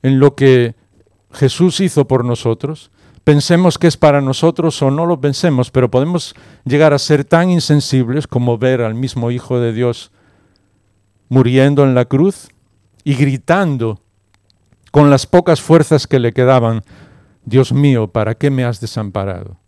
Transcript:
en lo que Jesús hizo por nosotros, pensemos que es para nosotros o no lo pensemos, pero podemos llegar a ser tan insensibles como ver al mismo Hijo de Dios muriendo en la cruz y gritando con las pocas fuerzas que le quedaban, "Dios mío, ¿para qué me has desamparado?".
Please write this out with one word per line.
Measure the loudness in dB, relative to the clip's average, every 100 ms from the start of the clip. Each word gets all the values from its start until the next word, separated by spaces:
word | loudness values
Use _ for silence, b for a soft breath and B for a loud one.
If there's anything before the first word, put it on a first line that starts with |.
en | 0 2
lo | 2
que | 4 2 4 2 -6 _ _ _ _ _
Jesús | -4 -4 0 -2 0
hizo | -2 -2 0
por | -2 -2
nosotros, | -4 -4 -6 -8 -12 _ b b b
pensemos | 2 2 2 2 2 2
que | 0
es | 2
para | 2 2
nosotros | -2 0 -2 0 -4 -2
o | -2
no | -2 -2
lo | -2
pensemos, | -4 -2 -2 0 -2
pero | 0 0
podemos | 0 -2 -4 -8 -18 b b -4
llegar | 2 4
a | 2
ser | 0 -2
tan | 2 0 2
insensibles | -2 0 0 2 -2 0 -4 -4
como | -4 -2 -2
ver | 0 0
al | -2 -4
mismo | -8 -6 -6
Hijo | -6 -4 -4
de | -2
Dios | -2 -4 -4 -12 _ _ _ _ _ _ _ _ _ _ _ _
muriendo | 0 2 2 2 2
en | 2
la | 2 0
cruz | 0 0 -2 -18 _ _ _ _ _
y | -6
gritando | -2 -2 -2 -2 0 0 -2 -4 -6 _ _ _ _ _ _ _ _ _
con | 2 4
las | 4 4
pocas | 0 2 -2
fuerzas | 2 2 4 -2 0
que | -2
le | -2
quedaban, | 0 2 2 2 -4 -8 b b b b b -2
"Dios | 0 0
mío, | 2 2 2 0
¿para | -2 -4
qué | -2 -2
me | -2
has | -4 -6
desamparado?". | -10 -8 -8 -6 -6 -8 -14 -20